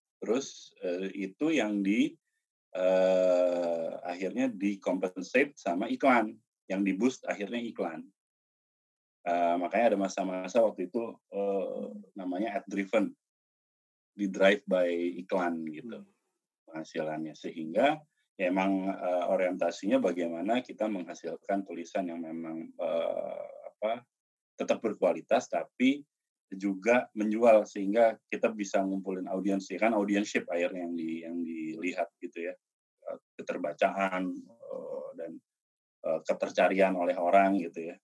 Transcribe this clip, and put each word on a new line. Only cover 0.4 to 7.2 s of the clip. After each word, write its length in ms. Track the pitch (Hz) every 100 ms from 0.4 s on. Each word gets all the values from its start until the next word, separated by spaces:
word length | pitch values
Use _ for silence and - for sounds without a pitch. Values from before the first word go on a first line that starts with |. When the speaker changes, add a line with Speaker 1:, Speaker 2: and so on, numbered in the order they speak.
| - - - -
Speaker 1:
eh, 320 | 90 90 95
itu 380 | 98 95 - 151
yang 320 | 156 107 104
di, 320 | 98 110 143 - _ _ _ _ _
eh, 1200 | 90 92 92 92 92 92 90 90 87 85 82 82 -
akhirnya 480 | 87 87 95 110 131
di-compensate 1080 | 104 101 101 - 92 92 - 92 - 147 -
sama 320 | - 92 117
iklan, 460 | 127 143 120 110 113 _ _ -
yang 160 | 95 98
di-boost 380 | 95 123 127